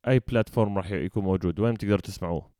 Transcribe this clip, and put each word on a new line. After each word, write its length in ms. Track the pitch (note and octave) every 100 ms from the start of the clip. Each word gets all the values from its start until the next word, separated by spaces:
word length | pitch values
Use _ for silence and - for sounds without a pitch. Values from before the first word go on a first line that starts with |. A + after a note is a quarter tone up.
| C3
أي 100 | B2+
بلاتفورم 600 | - A#2 G#2+ - G#2+ G2
راح 120 | F#2
يكون 340 | G2 F2 A2
موجود، 360 | F#2+ F#2+ F#2 E2
وين 140 | A2+
بتقدروا 260 | A2 G2+ G2+
تسمعوه. 500 | - G2 F2 E2+ -